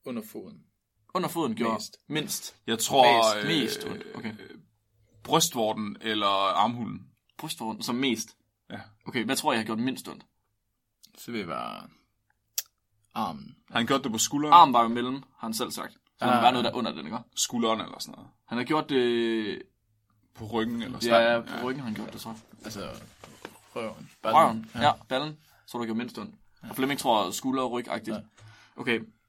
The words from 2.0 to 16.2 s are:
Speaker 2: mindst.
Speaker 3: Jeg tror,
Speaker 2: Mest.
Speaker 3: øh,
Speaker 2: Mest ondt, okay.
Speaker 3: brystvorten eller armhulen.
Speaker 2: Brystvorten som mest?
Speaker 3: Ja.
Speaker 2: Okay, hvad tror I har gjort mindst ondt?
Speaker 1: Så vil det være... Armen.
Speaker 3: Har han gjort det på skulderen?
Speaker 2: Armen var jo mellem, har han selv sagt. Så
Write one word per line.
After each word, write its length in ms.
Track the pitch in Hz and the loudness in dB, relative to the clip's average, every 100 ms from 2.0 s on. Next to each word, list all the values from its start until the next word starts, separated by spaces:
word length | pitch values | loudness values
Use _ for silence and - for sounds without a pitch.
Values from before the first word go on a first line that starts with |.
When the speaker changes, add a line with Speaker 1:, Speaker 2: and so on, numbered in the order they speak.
| _ | _
Speaker 2:
mindst. 480 | 151 147 - - - - | -6 -4 -8 -8 -14 -6
Speaker 3:
Jeg 120 | 117 | -2
tror, 560 | - 139 123 117 113 104 | 2 6 8 8 6 4
Speaker 2:
Mest. 100 | 104 | 0
Speaker 3:
øh, 160 | 160 | 0
Speaker 2:
Mest 240 | 113 - - | 0 -4 -6
ondt, 180 | - - - | -10 -12 -10
okay. 180 | 117 104 - - - _ _ _ _ _ | -10 -12 -16 -20 -20 _ _ _ _ _
Speaker 3:
brystvorten 760 | - 151 160 127 107 110 104 104 | 0 2 2 0 -2 -2 -6 -6
eller 260 | 113 107 104 | -4 0 2
armhulen. 760 | 98 98 87 107 120 107 95 - _ _ _ | 2 2 4 2 0 -8 -10 -14 _ _ _
Speaker 2:
Brystvorten 460 | 156 - 113 107 | -12 -8 -8 -8
som 120 | 113 123 | -4 -2
mest? 400 | 135 110 - - _ _ _ | -2 -2 -6 -16 _ _ _
Speaker 3:
Ja. 80 | 110 - _ - | -16 -16 _ -8
Speaker 2:
Okay, 180 | 131 110 | -4 -2
hvad 100 | 131 | -2
tror 180 | 151 | 0
I 40 | 120 | 0
har 60 | |
gjort 160 | 110 110 | -2 -2
mindst 280 | 123 127 - | -2 -4 -10
ondt? 180 | - - _ _ _ _ _ _ _ - - | -16 -20 _ _ _ _ _ _ _ -20 -20
Speaker 1:
Så 140 | - | -10
vil 80 | 117 | -8
det 80 | 90 | -6
være... 400 | 67 60 50 - _ _ _ _ _ _ - - _ _ _ _ | -6 -8 -10 -16 _ _ _ _ _ _ -10 -10 _ _ _ _
Armen. 420 | 120 104 76 - - _ | -6 -6 -6 -16 -20 _
Speaker 3:
Har 80 | 113 | -4
han 100 | 117 | 2
gjort 160 | 135 | 0
det 80 | 131 | 0
på 60 | 110 | -2
skulderen? 360 | - 143 151 | -2 0 8
Speaker 2:
Armen 200 | 170 160 | 10 10
var 80 | 120 | 8
jo 60 | 117 | 4
mellem, 260 | 117 123 135 | 2 -2 -6
har 320 | - _ 113 | -10 _ -8
han 60 | |
selv 180 | 113 113 | -6 -6
sagt. 220 | - 80 | -6 -12
Så 60 | - _ _ | -14 _ _